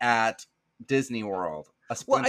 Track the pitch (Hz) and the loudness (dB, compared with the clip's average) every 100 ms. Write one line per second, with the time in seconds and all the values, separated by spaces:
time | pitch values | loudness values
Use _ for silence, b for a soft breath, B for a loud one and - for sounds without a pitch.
0 | 120 117 113 110 - _ _ - 113 135 | 2 2 2 -2 -12 _ _ -14 0 0
1 | 135 117 107 95 87 76 76 _ - 117 | 0 -4 -4 -4 -4 -6 -12 _ -10 -8
2 | - 262 | 0 2